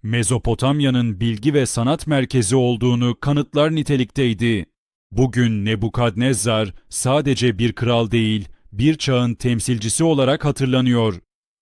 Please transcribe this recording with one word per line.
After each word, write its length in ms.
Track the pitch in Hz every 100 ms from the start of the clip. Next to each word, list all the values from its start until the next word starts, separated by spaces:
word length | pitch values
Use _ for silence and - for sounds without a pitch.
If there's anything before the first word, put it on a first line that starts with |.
Mezopotamya'nın 1200 | 107 120 110 120 123 113 131 147 139 127 117 95
bilgi 340 | 117 110 127
ve 120 | 143 120
sanat 400 | - 117 160 -
merkezi 500 | 143 123 127 101 131
olduğunu 600 | 123 117 123 120 123 117
kanıtlar 540 | 139 147 147 147 151
nitelikteydi. 920 | 160 147 139 120 - 127 101 117 107 - _ _ _ _
Bugün 520 | 95 131 123 120 110
Nebukadnezzar 1080 | 101 110 110 120 120 101 127 117 110 110 104 - _
sadece 720 | - 127 143 143 131 123 95
bir 140 | 117
kral 380 | - 117 117 113
değil, 380 | 117 110 107 90 - -
bir 220 | 101 139
çağın 400 | 156 - 127 123
temsilcisi 680 | 117 123 117 113 120 110 -
olarak 400 | 165 143 131 156
hatırlanıyor. 760 | 151 135 131 127 127 120 110 87 - _ _ _